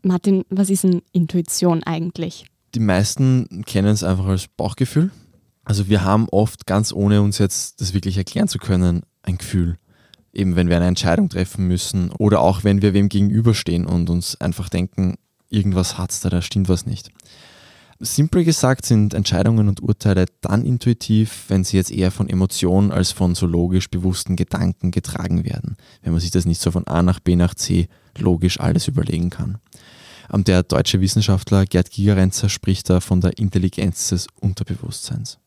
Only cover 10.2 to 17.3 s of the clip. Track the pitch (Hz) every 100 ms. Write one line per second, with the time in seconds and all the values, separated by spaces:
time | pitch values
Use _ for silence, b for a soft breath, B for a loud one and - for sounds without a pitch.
10.2 | b - 95 87 90 85 90 90 87 85
11.2 | 190 92 92 - 92 90 - 98 87 -
12.2 | 107 98 73 95 101 101 101 98 101 101
13.2 | 101 110 117 104 - 85 87 87 85 87
14.2 | - - - 87 95 87 92 - 92 -
15.2 | _ _ _ 107 101 92 92 - 92 -
16.2 | - 90 87 101 92 90 - 85 - B
17.2 | B